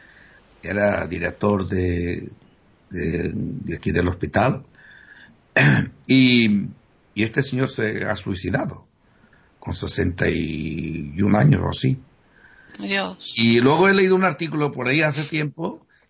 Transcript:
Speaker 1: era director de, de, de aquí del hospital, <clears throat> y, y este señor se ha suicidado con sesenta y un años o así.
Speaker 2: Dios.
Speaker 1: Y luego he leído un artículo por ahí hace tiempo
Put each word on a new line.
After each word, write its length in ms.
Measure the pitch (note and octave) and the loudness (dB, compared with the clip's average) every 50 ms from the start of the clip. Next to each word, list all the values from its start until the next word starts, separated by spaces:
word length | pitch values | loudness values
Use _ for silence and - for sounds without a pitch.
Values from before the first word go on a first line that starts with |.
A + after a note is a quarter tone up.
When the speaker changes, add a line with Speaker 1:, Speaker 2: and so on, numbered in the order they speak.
| - - - - - - _ _ _ _ _ _ - | -20 -20 -20 -20 -20 -20 _ _ _ _ _ _ -8
Speaker 1:
era 440 | E2 F#2 G2+ G2+ G2+ G2+ F2 E2 | -6 -2 0 2 2 2 0 -2
director 600 | D#2 E2+ F2 E2+ D#2 - - - G#2 G#2 G2 F#2+ F2 | -4 -6 -4 -4 -6 -4 -2 0 0 0 0 -2 -2
de, 600 | F#2+ F#2 F2+ F2+ F2 F2 F2 F2 F2 - - - - - _ _ _ _ _ _ _ _ _ - | -2 -2 0 0 -2 -2 -2 -4 -6 -6 -8 -12 -16 -20 _ _ _ _ _ _ _ _ _ -12
de, 400 | F#3+ E2+ E2+ E2 D#2+ E2 E2+ E2 - | -8 -6 -4 -2 -2 -2 -4 -4 -4
de 440 | - - E2 - - - - E2 | -6 -6 -8 -8 -8 -8 -10 -8
aquí 160 | D2+ - F#2+ G2 | -6 -4 -2 -2
del 160 | F2 F2 F2+ | 0 0 0
hospital, 560 | F2+ - - D2 - G2 G#2+ B2+ C#3 - - _ _ _ - - - - - - - - - - _ _ _ _ - | -2 -4 -4 -2 0 2 2 2 0 -2 -6 _ _ _ -20 -20 -20 -20 -20 -20 -20 -20 -20 -20 _ _ _ _ 0
<clears throat> 520 | - C#3 C#3+ C3+ A2+ - - - _ _ | 2 4 4 4 2 0 -2 -6 _ _
y, 600 | - B2 C3+ C3 B2+ B2 A#2+ A#2 A2 G#2 G2+ F#2+ - - - _ _ _ _ _ _ - | 2 4 6 6 8 6 6 6 4 4 2 0 -4 -8 -14 _ _ _ _ _ _ -4
y 80 | G#2 G#2+ | -4 -2
este 200 | A2 - C#3+ C3+ | -2 0 -2 -4
señor 260 | - - B2+ C3+ C3 | -2 -2 -2 -2 -2
se 360 | - - A2+ G#2+ G#2+ G2+ G2+ | -2 -4 -4 -4 -2 -4 -4
ha 120 | G#2 G#2 | -4 -6
suicidado 680 | G2 - - G2+ F#2 - F#2 G2 B3 D#4 D3+ - - - _ _ _ _ _ _ _ _ _ _ _ _ _ _ _ | -6 -6 -6 -6 -6 -4 -4 -4 -4 -4 -6 -8 -12 -16 _ _ _ _ _ _ _ _ _ _ _ _ _ _ _
con 140 | - - F2+ | -10 -10 -8
sesenta 540 | - - F#2+ - - F#2 F#2 F2 - F2+ E2+ | -6 -6 -6 -4 -2 -2 -2 -2 -2 -2 -2
y 920 | E2 D#2+ E2 D#2 D#2+ D2+ D2+ D#2+ D#2 - D2+ D#2+ D#2+ D2+ D2 C#2+ C#2+ E2 F#2+ | -2 -2 -2 -4 -4 -6 -6 -6 -6 -6 -6 -6 -8 -8 -8 -8 -4 -2 0
un 140 | G#2 G2 | 2 4
años 240 | G#2+ C#3 D3+ C3 F2+ F2+ | 4 4 4 4 4 2
o 40 | F2 | -2
así. 300 | F2 - - C3 C3 - - _ _ _ _ _ _ _ - - _ _ - - - - | -4 -2 0 -2 -2 -2 -6 _ _ _ _ _ _ _ -20 -20 _ _ -20 -20 -16 -10
Speaker 2:
Dios. 540 | G3+ G3 G3 G3 F#3+ F#3 - - - - - | -6 -4 -4 -2 -4 -4 -8 -12 -14 -8 -2
Speaker 1:
Y 240 | A#2 A2+ A#2 A#2 A#2+ | 2 4 4 6 6
luego 280 | A#2+ C3 D3 D#3+ F#3 G3 | 6 6 6 6 6 4
he 60 | G3 | 6
leído 200 | G3 F#3+ F#3 F#3 | 4 4 4 4
un 100 | F#3 F#3+ | 4 2
artículo 480 | F#3 D3+ - E3+ D#3+ D3+ D#3 D3 C#3+ C#3 | 2 0 -2 -6 -6 -2 -2 -2 -2 -2
por 160 | C#3 B2 B2 | -4 -2 0
ahí 140 | C3+ D#3 D#3+ | 2 2 2
hace 220 | D3+ C#3+ C#3+ D#3 | 0 0 -2 -4
tiempo 600 | C#3+ E3 D3+ D3+ D3+ - - E3 F#3+ - - _ _ _ _ _ | -4 -4 -4 -4 -4 -6 -6 -8 -8 -8 -10 _ _ _ _ _